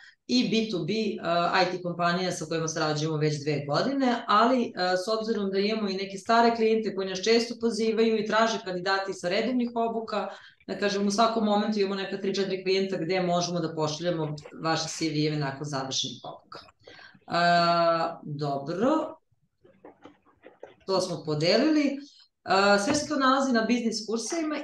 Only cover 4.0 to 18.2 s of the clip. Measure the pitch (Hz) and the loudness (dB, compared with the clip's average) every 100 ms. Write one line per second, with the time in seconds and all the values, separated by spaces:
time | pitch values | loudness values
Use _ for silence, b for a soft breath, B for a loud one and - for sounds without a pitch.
4 | 247 240 - 214 240 254 - - 180 185 | 0 0 2 4 4 2 0 -2 0 0
5 | 226 220 214 208 196 196 208 214 196 185 | -2 -2 -2 -2 0 0 0 0 -2 -4
6 | 196 190 - 233 233 233 220 220 202 185 | -6 -6 2 4 4 4 2 2 0 -4
7 | 190 185 220 233 233 - 233 214 220 220 | -4 -2 2 2 2 -2 -2 0 0 2
8 | 226 220 202 214 226 202 196 180 190 196 | 2 2 2 2 2 0 -4 -4 -2 -2
9 | 190 180 175 208 240 254 233 233 226 220 | -2 -6 -2 0 0 0 -2 -2 -2 -2
10 | 214 202 196 B B B - 190 202 196 | -4 -6 -6 B B B -10 -4 -2 0
11 | 202 214 226 226 208 208 214 214 196 196 | 0 4 2 2 2 2 2 0 0 -2
12 | 185 - 196 196 185 190 185 190 190 175 | -4 -4 -2 -2 -2 -2 0 0 0 -2
13 | 165 185 180 175 165 175 160 156 151 156 | -2 0 2 0 0 -2 -4 -2 -4 -2
14 | 175 160 151 147 - - 160 156 160 - | -2 -2 -4 -6 -14 -6 -2 -2 -4 -4
15 | 160 147 151 151 135 - 147 135 135 - | -2 0 0 0 -4 -6 -6 -6 -4 -4
16 | 135 - 151 - _ - - _ - - | -6 -8 -14 -16 _ -20 -20 _ -20 -20
17 | - - - 170 175 175 170 170 165 165 | -20 -20 -6 0 4 4 4 4 4 2
18 | 165 - | -2 -6